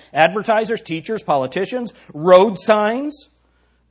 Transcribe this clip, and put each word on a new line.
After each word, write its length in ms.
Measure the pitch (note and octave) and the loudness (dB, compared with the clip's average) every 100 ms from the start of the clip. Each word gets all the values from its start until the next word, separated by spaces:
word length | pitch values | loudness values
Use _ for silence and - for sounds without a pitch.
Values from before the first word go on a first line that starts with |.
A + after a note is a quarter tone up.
| _ | _
advertisers, 720 | C#3 E3 G3+ G3+ G#3+ A3 A3+ | 0 0 0 -2 -2 -2 -6
teachers, 400 | - D#3+ - A3 | -8 -10 -8 -8
politicians, 720 | - C#3+ C3 F3 F#3+ B3 A#3+ - _ | -4 -2 -2 -6 -6 -6 -8 -14 _
road 460 | D3 E3 F3+ G#3+ F#3 | -4 6 6 6 0
signs, 720 | - G#3+ G#3 A#3+ C#4+ D4 - _ _ _ _ _ _ | 0 0 0 -2 -6 -12 -20 _ _ _ _ _ _